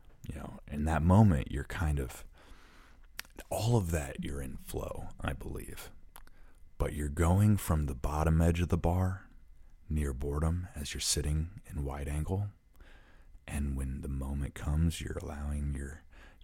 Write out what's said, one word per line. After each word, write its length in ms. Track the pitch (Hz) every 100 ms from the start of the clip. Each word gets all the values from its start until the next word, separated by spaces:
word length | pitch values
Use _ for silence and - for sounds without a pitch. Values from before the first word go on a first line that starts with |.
| - - -
you 60 |
know, 240 | - - - -
in 140 | 73
that 160 | 76 80
moment, 500 | 82 95 110 73 -
you're 140 | 71
kind 340 | 67 - 80 73
of, 240 | 64 - - - - - - - - - - - - - -
all 280 | 92 110 120
of 140 | 85
that, 300 | 82 69 -
you're 200 | 85 71
in 160 | 67 -
flow, 460 | - - - - - -
I 120 | -
believe. 580 | 131 - - - - - - - - - - - - - -
But 160 | -
you're 160 | 73 73
going 480 | 73 82 92 104 104
from 300 | - 78 71
the 80 |
bottom 480 | 64 71 76 80 80
edge 180 | 82 85
of 80 | 85
the 80 | 87
bar, 500 | 82 87 92 95 - - - - - - -
near 240 | 76 71
boredom, 560 | 64 71 73 80 87 90 -
as 160 | 71
you're 80 | -
sitting 480 | - - 73 78 80 - -
in 180 | -
wide 240 | 69 69 71
angle. 400 | 73 76 95 101 - _ - - - - - - - -
And 260 | 71 71
when 280 | 67 67 67
the 60 | 65
moment 460 | 67 67 71 69
comes, 460 | - - 76 82 -
you're 180 | - -
allowing 540 | 71 73 73 73 71
your, 280 | 71 69 - - - - -